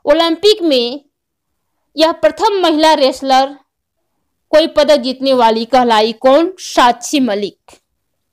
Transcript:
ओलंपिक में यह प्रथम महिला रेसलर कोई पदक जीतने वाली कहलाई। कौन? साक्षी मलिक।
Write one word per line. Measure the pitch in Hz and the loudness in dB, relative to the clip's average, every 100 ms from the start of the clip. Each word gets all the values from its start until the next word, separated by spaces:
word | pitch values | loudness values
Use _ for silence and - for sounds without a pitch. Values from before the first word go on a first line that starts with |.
| 285 | -2
ओलंपिक | 311 330 330 403 427 | 0 0 0 0 0
में | 339 254 240 277 _ _ _ _ _ _ _ _ _ 285 | 0 -2 -2 -8 _ _ _ _ _ _ _ _ _ -2
यह | 320 | -2
प्रथम | 330 311 302 427 403 | 0 -4 -2 -2 0
महिला | 339 302 320 302 | -2 0 2 2
रेसलर | 262 262 269 262 277 285 _ _ _ _ _ _ _ _ _ | 0 -2 -2 0 0 -6 _ _ _ _ _ _ _ _ _
कोई | 311 330 | 0 2
पदक | - 294 294 | 0 2 0
जीतने | 247 262 269 254 | -2 -6 -2 0
वाली | 226 226 226 | 0 0 0
कहलाई। | 262 240 214 220 220 | 0 2 0 0 0
कौन? | 262 285 359 381 | 2 2 0 -6
साक्षी | - - 247 240 - 294 | -6 0 2 0 -4 -2
मलिक। | 240 202 196 - _ _ _ _ _ _ _ | -2 -4 -8 -12 _ _ _ _ _ _ _